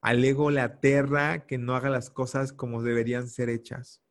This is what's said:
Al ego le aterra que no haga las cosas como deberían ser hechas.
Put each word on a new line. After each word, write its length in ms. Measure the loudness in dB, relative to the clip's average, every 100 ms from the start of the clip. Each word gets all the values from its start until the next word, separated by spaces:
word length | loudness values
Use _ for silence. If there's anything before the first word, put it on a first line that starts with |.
Al 240 | 2 4
ego 260 | 4 4 2
le 120 | 2
aterra 840 | 0 2 4 4 4 2 0 -2 -6
que 120 | -6
no 180 | -2 -2
haga 140 | 0
las 180 | -2 -4
cosas 440 | -6 -4 -2 -4
como 300 | -6 -6 -4
deberían 460 | 0 0 0 -2 -6
ser 220 | -6 -4
hechas. 520 | -4 -6 -14 -14 -20 _